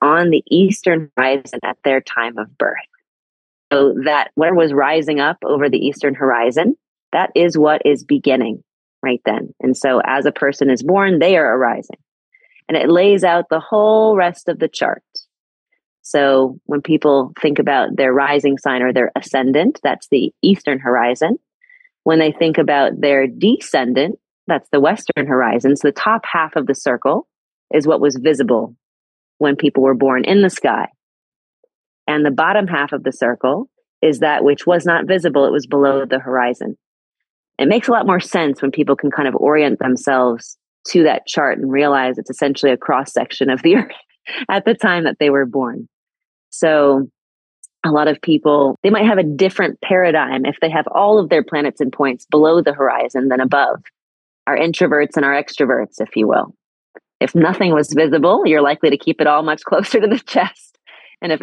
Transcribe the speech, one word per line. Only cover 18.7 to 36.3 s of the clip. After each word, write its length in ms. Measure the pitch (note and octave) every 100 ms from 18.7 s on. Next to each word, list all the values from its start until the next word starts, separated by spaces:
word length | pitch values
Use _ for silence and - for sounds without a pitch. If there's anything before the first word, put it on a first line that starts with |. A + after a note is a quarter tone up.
| B2+
or 100 | B2+
their 200 | B2+ A#2+ -
ascendant, 640 | - C3 C3 C#3+ G#3 -
that's 240 | C#3+ - -
the 240 | C3+ - -
eastern 380 | F#3+ F#3+ - C3+
horizon. 580 | C3 B2 A#2+ B2 D#3+ C#4 - _ _ _ _ _
When 160 | - D#3+
they 120 | D#3
think 260 | D3+ D#3+ D#3
about 420 | D3+ C#3+ C3+ C#3+
their 280 | C#3+ C#3 C3+
descendant, 920 | A#2+ G#3 B3+ - C#3+ B2 B2+ D3+ - _ _ -
that's 220 | D3+ -
the 100 | C#3+
western 460 | D3 G#3+ - - C#3
horizon. 480 | C3 A#2+ A#2 C3+ C#3+
So 120 | D3
the 60 |
top 320 | C#3 - - -
half 300 | E3+ D#3 D#3+
of 120 | C3+
the 80 | C3+
circle 520 | C#3+ A#2+ C3 F#3+ - _ _ _ _
is 140 | D#3 D3
what 140 | D3+
was 160 | D3 C3
visible 580 | C#3 C#3 A#2+ A2+ A2+ - _ _ _ _ _ _
when 180 | D3 C#3
people 280 | D3 C#3
were 100 | C3+
born 320 | B2 C3+ B2+ -
in 160 | G3+
the 80 | F#3
sky. 380 | - C3+ A2 - _ _ _ _ _ _ _ _ _ _ _ -
And 180 | D#3 D3+
the 60 |
bottom 360 | C3 D#3+ G#3 F#3+
half 240 | D#3 C#3+
of 120 | C#3
the 100 | C3+
circle 560 | - A#2+ A#2 C3 D#3+ C4+ _ _ _
is 180 | D#3 C3+
that 240 | D3+ D3+
which 240 | C#3+ C#3+ -
was 180 | F3 F3
not 220 | E3 -
visible. 380 | F#3 D#3+ C#3 C3+
It 60 |
was 140 | D3 C3+
below 400 | C#3+ C#3 C3+ C3
the 140 | C3
horizon. 580 | C3